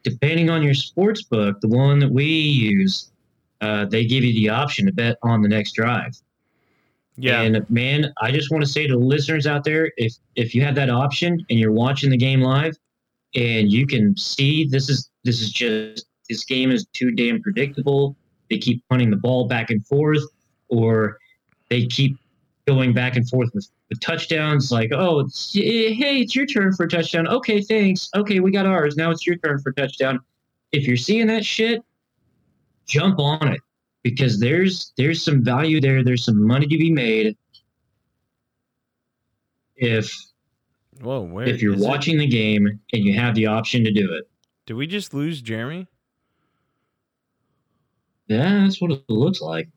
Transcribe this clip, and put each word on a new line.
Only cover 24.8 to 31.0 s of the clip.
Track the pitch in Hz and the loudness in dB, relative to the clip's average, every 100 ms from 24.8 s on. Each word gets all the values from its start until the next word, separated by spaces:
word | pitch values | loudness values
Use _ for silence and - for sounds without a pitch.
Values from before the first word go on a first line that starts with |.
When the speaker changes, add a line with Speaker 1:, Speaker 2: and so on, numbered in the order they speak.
| 110 | 0
Speaker 1:
"Oh, | 143 185 151 | 0 2 2
it's, | 135 - - 202 | 0 -6 -4 -2
eh, | 214 226 220 | 0 0 0
hey, | 220 285 277 | 0 0 0
it's | - 262 | 0 -2
your | |
turn | 277 220 196 | -2 0 0
for | 190 | 0
a | 170 | 0
touchdown. | 170 165 170 165 | -2 -2 -2 0
Okay, | 254 247 208 | -2 0 -2
thanks. | 202 220 202 185 - | 0 2 2 0 -2
Okay, | 196 208 196 | -4 0 2
we | 185 | 2
got | 196 190 | 2 2
ours. | 185 147 143 | 2 0 0
Now | 165 | -2
it's | 165 - | -2 -2
your | 175 | -2
turn | 156 139 | -2 -2
for | 139 | -4
a | |
touchdown." | 135 135 - 135 131 _ _ _ _ _ | -4 -4 -2 -2 -2 _ _ _ _ _
If | 143 131 | -2 0
you're | |
seeing | 123 | 0